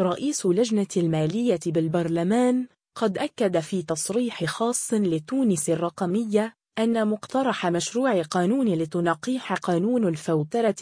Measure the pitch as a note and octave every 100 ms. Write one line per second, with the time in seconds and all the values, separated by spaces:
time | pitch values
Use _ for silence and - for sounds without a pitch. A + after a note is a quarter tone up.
0 | F#3 - C#4+ C#4+ F#3 F3+ A#3 G#3 G3 F#3
1 | E3 D#3 D#3 G#3+ A#3+ E3+ E3+ D#3+ D#3+ F3
2 | E3 E3 F3 A#3 B3 B3+ B3 _ _ -
3 | A3 F3+ D4 - G3+ E3+ D#3+ F#3 D#3+ D#3+
4 | - A3 A#3+ - D#3+ - A#3 B3 - A3
5 | F#3+ D#3+ D#3 C4+ A#3+ E3+ - D#3+ E3+ -
6 | F3 G3+ A3 G#3 A3 _ _ - A3+ A3+
7 | G#3+ G#3 - C4 C4 G3+ F3 F3 - A#3
8 | C4 F#3+ D#3 F#3 F3+ C4+ A3+ E3 D#3+ F3
9 | E3+ D#3+ B3 B3+ - F#3 - E3+ G#3 B3
10 | F#3+ D#3 - D#3 D3+ A#3 A3+ G3